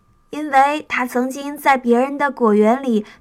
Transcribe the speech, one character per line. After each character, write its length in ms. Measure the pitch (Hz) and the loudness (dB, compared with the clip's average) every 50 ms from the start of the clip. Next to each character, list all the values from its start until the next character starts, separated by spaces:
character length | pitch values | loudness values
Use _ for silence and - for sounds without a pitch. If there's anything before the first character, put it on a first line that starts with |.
| _ _ _ _ _ - | _ _ _ _ _ -14
因 180 | - 294 302 302 | -10 -10 -6 0
为 340 | 269 269 269 285 294 302 294 - | 2 4 4 4 0 -4 -6 -6
他 160 | - 247 254 | -6 -6 -4
曾 240 | 247 - 247 247 262 | -2 -2 -2 -2 -2
经 260 | 262 285 277 285 294 | -6 -8 -10 -10 -8
在 220 | 285 - 302 277 | -4 0 0 0
别 220 | 254 247 240 233 233 | 2 2 2 2 2
人 180 | 262 277 277 | 2 0 -2
的 140 | 285 285 277 | -2 -2 -2
果 240 | 269 - 247 214 208 | -2 0 2 2 4
园 260 | 208 214 214 240 269 | 4 4 4 2 0
里 240 | 277 254 226 208 208 - - _ | 0 -2 -2 -2 -2 -6 -16 _